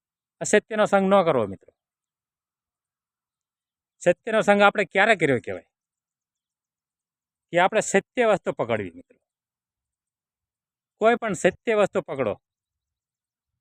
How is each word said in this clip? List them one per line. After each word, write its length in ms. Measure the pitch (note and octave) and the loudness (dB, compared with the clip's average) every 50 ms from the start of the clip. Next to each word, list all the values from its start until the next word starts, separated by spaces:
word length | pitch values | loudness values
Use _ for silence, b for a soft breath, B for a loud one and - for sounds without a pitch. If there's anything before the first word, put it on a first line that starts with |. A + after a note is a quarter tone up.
| _ _ _ _ _ _ _ _ | _ _ _ _ _ _ _ _
અસત્યનો 460 | E3 - - G#3+ - _ A3 G#3+ G#3+ | -4 0 0 0 0 _ -2 -2 0
સંગ 280 | F#3 - G3 G3 F#3+ G3 | 2 2 2 2 4 2
ન 100 | G3 F3+ | 2 2
કરવો 220 | E3 D3 B2+ A2 | 2 0 0 -2
મિત્રો. 280 | G2 G2 - _ _ _ _ _ _ _ _ _ _ _ _ _ _ _ _ _ _ _ _ _ _ _ _ _ _ _ _ _ _ _ _ _ _ _ _ _ _ _ _ _ _ _ _ _ _ _ _ | -4 -6 -14 _ _ _ _ _ _ _ _ _ _ _ _ _ _ _ _ _ _ _ _ _ _ _ _ _ _ _ _ _ _ _ _ _ _ _ _ _ _ _ _ _ _ _ _ _ _ _ _
સત્યનો 420 | - F3 F3 - _ A#3 A3 A3 | -2 -2 -2 0 _ -4 -2 -2
સંગ 200 | F3+ G3+ G3+ G3+ | 2 2 2 4
આપણે 240 | G3+ G3+ - G#3+ G3 | 4 4 4 2 -6
ક્યારે 300 | - _ F#3+ F#3+ - A3+ | -4 _ 0 2 2 2
કર્યો 220 | F3 D#3+ D3 C3+ A2+ | 0 0 0 -2 -2
કહેવાય? 260 | - - F#2+ F2 - _ _ _ _ _ _ _ _ _ _ _ _ _ _ _ _ _ _ _ _ _ _ _ _ _ _ _ _ _ _ _ _ _ _ _ _ _ | -4 -8 -12 -12 -14 _ _ _ _ _ _ _ _ _ _ _ _ _ _ _ _ _ _ _ _ _ _ _ _ _ _ _ _ _ _ _ _ _ _ _ _ _
કે 80 | - E3+ | -2 0
આપણે 200 | F3 F#3+ - G#3+ | 0 0 0 -2
સત્ય 440 | - - - G3+ - - _ - A#3+ | -4 0 -2 -2 -2 -2 _ -2 0
વસ્તુ 260 | A3 G#3 E3+ - F#3+ | 0 0 0 -2 -6
પકડવી 400 | E3+ - C#3 A2 A#2 G#2+ G2+ F2+ | -6 -6 -4 -4 -4 -4 -4 -8
મિત્રો. 280 | - F2 - _ _ _ _ _ _ _ _ _ _ _ _ _ _ _ _ _ _ _ _ _ _ _ _ _ _ _ _ _ _ _ _ _ _ _ _ _ _ _ | -12 -18 -20 _ _ _ _ _ _ _ _ _ _ _ _ _ _ _ _ _ _ _ _ _ _ _ _ _ _ _ _ _ _ _ _ _ _ _ _ _ _ _
કોઈ 160 | G#3 A3 A#3+ | 0 0 0
પણ 180 | A#3 - A3 F#3+ | 0 -2 -8 -8
સત્ય 420 | - - F3+ - - _ - A3 | -2 -2 -2 -2 -2 _ -4 0
વસ્તુ 260 | G#3 G3+ F3 - G3+ | 0 0 0 -2 -6
પકડો 400 | D#3+ - D#3+ C3+ C3 G#2+ F#2 - _ _ _ _ _ _ _ _ _ _ _ _ _ _ _ _ _ _ _ _ _ _ _ _ | -8 -8 -6 -4 -4 -4 -4 -6 _ _ _ _ _ _ _ _ _ _ _ _ _ _ _ _ _ _ _ _ _ _ _ _